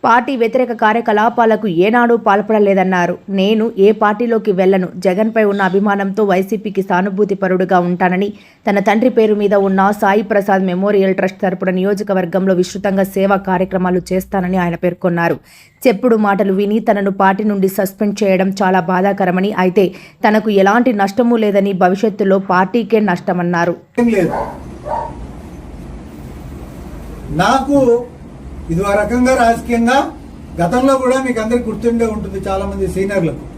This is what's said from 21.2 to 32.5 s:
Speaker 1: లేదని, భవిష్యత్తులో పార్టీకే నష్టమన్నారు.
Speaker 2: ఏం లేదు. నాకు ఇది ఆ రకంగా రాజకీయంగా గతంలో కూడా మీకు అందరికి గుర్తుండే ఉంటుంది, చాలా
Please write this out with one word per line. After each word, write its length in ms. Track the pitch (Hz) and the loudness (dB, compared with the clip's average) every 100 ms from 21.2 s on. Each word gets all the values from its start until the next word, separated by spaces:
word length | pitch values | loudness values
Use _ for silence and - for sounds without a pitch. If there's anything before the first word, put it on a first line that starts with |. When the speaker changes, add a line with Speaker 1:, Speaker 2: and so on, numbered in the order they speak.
| 240 233 | 0 2
Speaker 1:
లేదని, 360 | 214 196 196 | 2 2 0
భవిష్యత్తులో 680 | 190 185 196 220 196 196 196 | 2 2 2 -2 0 2 2
పార్టీకే 640 | 190 185 190 240 233 220 | 2 0 2 -2 0 0
నష్టమన్నారు. 760 | 208 175 - 180 175 175 170 - - - | 2 -2 -2 -2 0 0 -2 -4 -6 -2
Speaker 2:
ఏం 80 | 240 | 0
లేదు. 200 | 202 165 - - - - - - - - - - - - - - - - - - - - - - - - - - - - - - 151 | 2 0 -4 -8 -12 -16 -14 -8 -8 -8 -12 -16 -16 -18 -18 -18 -16 -16 -16 -18 -18 -18 -16 -16 -16 -16 -16 -16 -16 -16 -14 -8 -2
నాకు 680 | 202 269 277 285 240 240 240 - - - - - - | 0 0 2 2 4 2 -2 -16 -20 -18 -16 -14 -6
ఇది 140 | 165 | -4
ఆ 100 | 202 | 0
రకంగా 400 | 202 208 240 247 | 0 0 0 2
రాజకీయంగా 760 | 254 233 226 - 233 233 269 330 - - - - - | 4 2 2 0 0 2 2 0 -10 -18 -18 -14 -4
గతంలో 360 | 170 247 269 262 | 0 2 2 2
కూడా 260 | 254 262 | 2 0
మీకు 180 | 262 220 | -2 -4
అందరికి 300 | 220 240 220 | -2 -2 -2
గుర్తుండే 360 | 208 233 233 226 | -2 -2 0 -2
ఉంటుంది, 420 | 214 190 190 | -4 -8 -8
చాలా 180 | 190 | -4